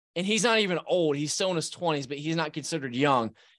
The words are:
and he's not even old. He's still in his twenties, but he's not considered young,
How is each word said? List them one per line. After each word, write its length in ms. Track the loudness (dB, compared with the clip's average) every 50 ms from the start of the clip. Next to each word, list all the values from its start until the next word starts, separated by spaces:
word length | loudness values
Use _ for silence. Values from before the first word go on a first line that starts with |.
| _ _ -6
and 120 | -4 -2
he's 180 | 0 0 2 4
not 140 | 4 4 4
even 200 | 2 2 0 -2 0
old. 300 | 0 2 2 4 2 2
He's 160 | 0 -2 -4
still 160 | -2 -2 0 0
in 80 | 0
his 140 | -2 -4 -6
twenties, 360 | -6 -4 -2 -2 0 -2 -2
but 120 | -6 -8 -6
he's 180 | -4 -2 -2
not 160 | -2 -2 -2
considered 420 | -4 -8 -6 -4 -4 -4 -4 -4 0
young, 360 | 2 4 4 4 4 2 0 -4 _ -20 _ _